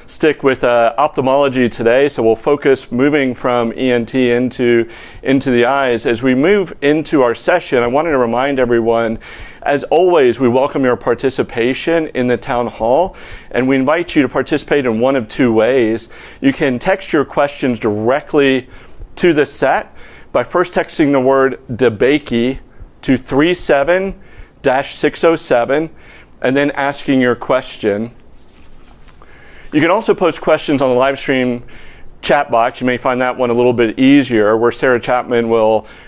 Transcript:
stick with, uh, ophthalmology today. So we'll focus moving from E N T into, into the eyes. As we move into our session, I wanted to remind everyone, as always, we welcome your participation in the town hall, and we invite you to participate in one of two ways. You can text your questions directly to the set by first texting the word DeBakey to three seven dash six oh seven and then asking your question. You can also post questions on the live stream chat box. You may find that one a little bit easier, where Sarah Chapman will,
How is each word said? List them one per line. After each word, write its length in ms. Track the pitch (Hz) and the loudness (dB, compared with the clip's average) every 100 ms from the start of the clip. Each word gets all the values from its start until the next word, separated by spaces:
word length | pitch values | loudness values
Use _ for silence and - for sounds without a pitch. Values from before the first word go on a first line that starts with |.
| - | -16
stick 380 | - 160 143 | 0 0 2
with, 200 | 135 127 | 0 2
uh, 300 | 123 120 113 - | 2 4 2 2
ophthalmology 720 | 151 - 131 139 143 127 120 | -2 0 0 2 2 0 -2
today. 400 | - 113 127 143 | 0 2 4 2
So 160 | - | 2
we'll 140 | 113 110 | 0 0
focus 520 | 147 143 147 131 - | 0 0 2 0 -2
moving 460 | 123 143 147 131 117 | 0 0 2 -2 -2
from 380 | 131 120 117 - | -2 0 -2 -2
E 160 | 131 | 0
N 140 | 123 113 | 0 -2
T 260 | 131 123 | 0 0
into, 560 | 120 123 - 123 117 117 - - - | 0 -2 -2 2 2 0 -8 -20 -10
into 280 | - 135 135 | -2 -2 0
the 140 | 120 120 | 2 2
eyes. 400 | 139 135 117 131 | 2 0 0 -2
As 180 | 113 | -2
we 120 | 131 127 | 0 2
move 380 | 165 208 175 - | 2 2 -2 -2
into 400 | 143 151 147 143 | 0 0 0 2
our 140 | 120 113 | 2 0
session, 480 | - 175 - 131 | 0 -2 0 0
I 40 | 120 | 0
wanted 240 | 135 170 | 0 0
to 60 | 135 | 0
remind 420 | 117 120 139 135 | 0 0 -2 0
everyone, 600 | 123 117 113 117 113 117 - - - - | 2 2 2 0 0 -6 -12 -18 -18 -8
as 220 | - 143 - | -2 -2 0
always, 540 | 156 180 170 127 117 | 2 4 4 4 2
we 80 | 127 | 2
welcome 380 | 127 139 143 127 | 2 0 0 0
your 100 | 120 | 0
participation 1120 | 127 117 135 131 110 117 120 131 - 165 156 | -2 -2 -2 -2 -4 -2 -2 -2 -2 -2 -2
in 200 | 127 123 | -4 -2
the 100 | 120 | -2
town 300 | - 123 117 | -2 -4 -4
hall, 500 | - 110 139 185 - - - - | -4 0 2 0 -6 -18 -18 -8
and 160 | - 127 | -4 0
we 80 | 135 | 0
invite 400 | 131 165 175 156 | 0 -2 0 0
you 60 | |
to 80 | 127 | 0
participate 560 | 147 127 151 - 147 127 | -2 -2 -4 0 0 0
in 160 | 110 | 0
one 160 | 127 139 | 0 0
of 100 | 107 | -4
two 240 | - 127 | -2 2
ways. 560 | 110 113 135 110 110 - - - - | 2 2 2 0 -2 -8 -20 -20 -4
You 140 | 135 | -2
can 260 | 131 147 123 | 0 -2 -2
text 320 | 190 190 - | -2 -4 -2
your 140 | 156 135 | -2 0
questions 520 | - 143 - 135 110 | -2 -2 -2 -4 -2
directly 920 | 113 104 110 143 - 151 139 131 - - - - - - | -2 -2 0 -2 0 2 2 0 -4 -20 -20 -18 -16 -2
to 160 | 180 | 2
the 120 | 147 135 | 2 0
set 480 | - 135 190 - - - - - | 0 -2 -2 -4 -20 -20 -20 -4
by 120 | - | -4
first 300 | 123 175 175 | -2 -2 -2
texting 380 | 185 165 - 143 | -2 -4 0 2
the 80 | 139 | 2
word 400 | 127 135 131 123 - | 2 4 2 -2 -10
DeBakey 880 | 113 123 101 127 147 - 117 123 135 - - - - | 0 0 2 0 0 -2 -2 -2 -4 -12 -20 -20 -10
to 160 | - 127 | -2 -2
three 360 | - 131 165 | 0 0 0
seven 640 | 175 - 143 143 185 190 185 - - - - | 0 0 0 2 0 -2 -10 -18 -20 -20 -6
dash 320 | 135 131 139 | -2 -2 -4
six 300 | - 151 - | -2 -2 2
oh 120 | 165 165 | 2 2
seven 520 | - 123 117 143 160 - - - - - | 0 0 2 -2 -2 -10 -20 -20 -20 -6
and 140 | 127 135 | -2 0
then 140 | 143 | 0
asking 500 | 143 139 139 - 131 | -2 -4 -4 -2 0
your 140 | 123 117 | 0 0
question. 760 | - 131 - - 107 101 117 - - - - - - - - - - - - - - - - | 0 -2 -2 -6 -4 -2 -6 -14 -20 -20 -20 -20 -20 -20 -20 -20 -20 -20 -20 -20 -20 -20 -4
You 100 | 151 | -2
can 80 | 165 | 0
also 240 | 208 220 | 0 0
post 280 | 190 170 - | 0 0 0
questions 400 | - 156 - 139 | 0 0 0 0
on 80 | 135 | 2
the 60 | 123 | 2
live 220 | 135 135 | 0 -2
stream 460 | - 131 127 120 - - - - - - | -2 -2 -2 -4 -10 -18 -20 -18 -18 -10
chat 300 | - 147 143 | -2 0 0
box. 300 | 117 120 - | 0 0 -2
You 60 | 127 | -4
may 100 | 123 | -2
find 240 | 135 123 | -2 -2
that 160 | 127 123 | -2 -2
one 120 | 120 | -2
a 40 | |
little 200 | 120 123 | 2 2
bit 240 | 120 110 117 | 2 0 2
easier, 600 | 131 143 127 113 104 110 | 4 4 4 2 2 4
where 140 | 117 | 2
Sarah 280 | - 135 120 | 0 0 0
Chapman 480 | - 123 - 120 113 | 0 -2 0 -2 2
will, 380 | 113 110 110 - - | 2 2 0 -4 -20